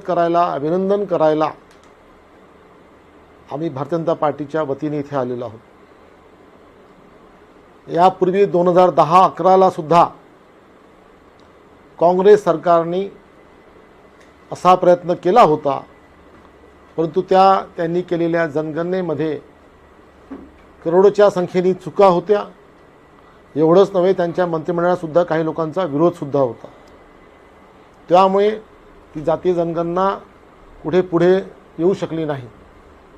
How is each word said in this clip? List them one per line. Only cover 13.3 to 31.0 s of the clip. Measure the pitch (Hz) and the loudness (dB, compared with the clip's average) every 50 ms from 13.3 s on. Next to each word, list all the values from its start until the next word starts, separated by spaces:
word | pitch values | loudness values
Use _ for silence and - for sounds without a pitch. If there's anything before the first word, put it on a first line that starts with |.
| _ - - _ _ - _ - - - - _ - - - _ _ _ - - _ _ _ _ | _ -20 -20 _ _ -20 _ -20 -20 -20 -20 _ -20 -20 -20 _ _ _ -20 -20 _ _ _ _
असा | 151 - - 175 185 | -14 -2 2 2 2
प्रयत्न | 180 180 175 180 175 175 165 175 | 4 4 2 2 2 0 -4 -6
केला | 165 - 180 190 247 | -4 -2 0 4 4
होता, | 220 170 151 135 - 143 135 131 - - - - - _ _ - - - - - - - - - - - - - - - - - | 4 4 2 0 -2 -4 -6 -6 -8 -14 -20 -20 -20 _ _ -20 -20 -20 -20 -20 -20 -20 -20 -20 -20 -20 -20 -20 -20 -12 -8 -6
परंतु | 160 170 147 185 | -6 -4 -4 -6
त्या, | 185 - 190 190 190 196 190 196 190 180 - - | -2 0 2 4 4 4 4 2 -2 -6 -8 -8
त्यांनी | 170 165 170 175 | -6 -4 -4 -4
केलेल्या | 180 175 180 165 170 170 165 170 170 160 | -4 -4 -4 -4 -2 -2 -2 -2 -2 -2
जनगणनेमध्ये | 135 156 156 156 147 156 170 175 185 190 185 165 151 135 156 160 147 - - - _ _ _ _ _ _ _ _ _ - _ _ _ _ - - - - - - - - - - - _ - | -4 -6 -6 -6 -6 -6 -6 -4 -4 -6 -4 -6 -6 -4 -4 -6 -6 -8 -10 -16 _ _ _ _ _ _ _ _ _ -20 _ _ _ _ -20 -20 -20 -20 -20 -20 -20 -20 -20 -20 -20 _ -6
करोडोच्या | 165 165 185 196 202 190 202 208 202 | 0 2 4 4 4 4 4 4 4
संख्येने | 196 180 180 170 - 185 175 185 185 | 4 0 -4 -2 -2 -2 0 0 -2
चुका | 180 - 156 - - 202 196 | -2 -6 -6 0 4 4 4
होत्या. | 175 170 170 175 208 202 202 - - - - _ _ _ _ _ _ _ _ _ _ - - - _ _ _ _ - | 4 2 0 0 -2 -2 -2 -6 -14 -20 -20 _ _ _ _ _ _ _ _ _ _ -20 -20 -20 _ _ _ _ -4
एवढंच | 139 160 156 165 190 196 190 196 | -2 0 4 4 4 4 2 2
नव्हे, | 185 175 190 190 | 0 0 0 0
त्यांच्या | 185 175 170 160 180 180 | 0 -2 -4 -2 -4 -4
मंत्रिमंडळातसुद्धा | 170 165 160 147 - 175 170 170 175 175 147 - 160 143 170 175 | -2 -4 -4 -6 -4 -4 -2 0 0 -2 -2 -4 -2 0 0 0
काही | 175 160 160 165 | 0 -2 -2 -2
लोकांचा | 160 147 151 165 156 147 180 190 | -4 -4 -6 -6 -6 -4 -6 -6
विरोधसुद्धा | 160 139 143 165 175 175 - 160 139 123 143 | -4 -2 0 0 0 0 -2 -6 -6 -2 -2
होता. | 135 120 113 - - - - - - - - - - - - - - - - - _ _ _ _ - - _ - - _ _ _ - - | -2 -2 -4 -10 -16 -20 -20 -20 -20 -20 -20 -20 -20 -20 -20 -20 -20 -20 -20 -20 _ _ _ _ -20 -20 _ -20 -20 _ _ _ -4 0
त्यामुळे | 160 180 196 190 190 196 202 208 214 208 - - - - - - - - - _ - | 2 4 4 4 2 2 0 0 -2 -4 -10 -18 -20 -20 -20 -20 -20 -20 -20 _ -16
ती | 156 | -8
जातीय | 151 160 160 151 - 180 180 | -4 -4 -4 -2 -2 -2 -2
जनगणना | 170 170 170 165 170 170 170 170 180 190 196 202 208 - - _ _ - - _ _ - - - - - | -2 -2 -4 -4 -4 -6 -4 -4 -2 -2 -2 -4 -6 -10 -18 _ _ -20 -20 _ _ -20 -20 -20 -14 -8
कुठे | 160 151 185 | -2 -2 -2